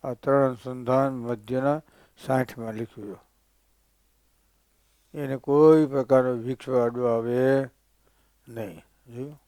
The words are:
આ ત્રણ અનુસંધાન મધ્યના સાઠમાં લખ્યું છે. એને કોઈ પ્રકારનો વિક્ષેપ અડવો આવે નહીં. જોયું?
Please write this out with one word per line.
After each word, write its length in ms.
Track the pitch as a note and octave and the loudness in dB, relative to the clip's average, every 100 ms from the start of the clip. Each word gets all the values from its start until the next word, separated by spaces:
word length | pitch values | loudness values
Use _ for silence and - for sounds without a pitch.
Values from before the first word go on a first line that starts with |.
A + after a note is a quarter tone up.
આ 100 | C3+ | -10
ત્રણ 320 | A#2+ C#3 C#3 C3+ | -8 0 2 2
અનુસંધાન 680 | B2 C3 B2+ B2 C3 C3+ | -2 -12 -10 -2 0 0
મધ્યના 680 | C3 A#2+ A#2 G#2+ C3 C#3 D3+ _ _ _ _ - | -4 -8 -10 -6 -4 -2 -4 _ _ _ _ -4
સાઠમાં 480 | C3 B2 - A2+ | -2 -2 -8 -12
લખ્યું 400 | A2 A2+ - G2+ | -10 -12 -12 -16
છે. 40 | F2+ _ _ _ _ _ _ _ _ _ _ _ _ _ _ _ _ _ _ _ D3+ | -16 _ _ _ _ _ _ _ _ _ _ _ _ _ _ _ _ _ _ _ -10
એને 180 | C#3 C3+ | -8 -8
કોઈ 500 | - C#3+ D#3 D#3+ D3+ | 0 6 8 8 4
પ્રકારનો 460 | C#3 B2 C3 B2+ | -2 4 4 4
વિક્ષેપ 420 | B2 A#2 B2+ - | -2 -6 -8 -2
અડવો 320 | C3 A#2 A#2+ B2 | 0 0 -2 -2
આવે 640 | A#2 A#2 B2 C3 C3+ C3 _ _ _ _ _ _ _ - | -2 -2 0 2 2 -2 _ _ _ _ _ _ _ -18
નહીં. 640 | A2+ G#2 D#2+ _ _ _ | -12 -12 -14 _ _ _
જોયું? 280 | A#2 C#3 D3+ | -16 -16 -18